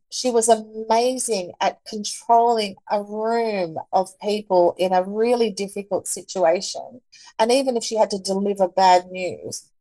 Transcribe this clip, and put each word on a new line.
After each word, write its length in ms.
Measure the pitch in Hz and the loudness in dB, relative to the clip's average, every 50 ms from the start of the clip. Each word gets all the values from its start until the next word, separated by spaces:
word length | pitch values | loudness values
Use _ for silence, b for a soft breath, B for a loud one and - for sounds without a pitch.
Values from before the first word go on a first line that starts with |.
| _ _ | _ _
she 200 | - - - 254 | -10 -6 -4 0
was 180 | 233 233 220 233 | 0 2 4 4
amazing 1040 | 226 214 214 214 220 220 220 220 220 233 240 254 262 247 240 233 220 190 180 175 - - | 4 2 0 -4 -12 -8 -2 0 2 2 2 0 -2 -4 -4 -4 -4 -4 -6 -8 -6 -2
at 240 | - 190 - - _ | -2 -2 -2 -4 _
controlling 920 | - 220 214 202 - - - - - 233 233 233 240 233 220 208 196 196 - _ - | -12 -10 -10 -8 -10 -10 -6 2 4 4 6 6 4 2 0 -2 -4 -8 -12 _ -4
a 120 | 214 208 | -4 -4
room 720 | 202 208 208 214 220 226 233 233 226 220 208 196 180 165 156 - - _ | -4 -6 -8 -6 -4 -2 0 0 0 -2 -2 -2 -4 -4 -6 -10 -6 _
of 260 | - 190 185 - - _ | 0 -2 -2 -2 -6 _
people 540 | - 214 202 208 - - 190 180 175 170 - - | -4 -4 -4 -4 -2 2 4 4 4 4 2 0
in 160 | 180 185 185 | 0 2 2
a 80 | 185 | 0
really 480 | 185 196 208 214 226 240 247 247 233 214 | 0 0 -2 -2 0 0 2 2 0 0
difficult 580 | 190 196 202 190 - 196 196 - 190 - - - | -2 -4 -8 -8 -8 -10 -8 -6 -6 -6 -4 -6
situation. 920 | - 190 185 - - 190 175 165 175 190 190 - - - - - 233 - _ B B B B B B - | -10 -10 -10 -8 -2 2 2 2 2 2 -2 -6 -10 -10 -14 -16 -18 -20 _ B B B B B B 0
And 140 | 220 226 | 2 2
even 240 | 247 277 269 269 240 | 2 2 2 0 -2
if 80 | 226 - | -4 -4
she 120 | - 226 | -2 0
had 120 | 214 208 196 | 0 0 0
to 80 | 208 196 | 0 -4
deliver 480 | 185 196 190 190 202 202 196 196 190 | -4 -4 -2 -2 -2 -2 0 0 -2
bad 440 | 180 - 185 190 185 180 180 180 185 | 0 2 4 6 6 6 6 4 0
news, 580 | 185 185 185 170 - 73 82 - - - - _ _ _ | -8 -8 -8 -8 -8 -10 -12 -12 -12 -14 -16 _ _ _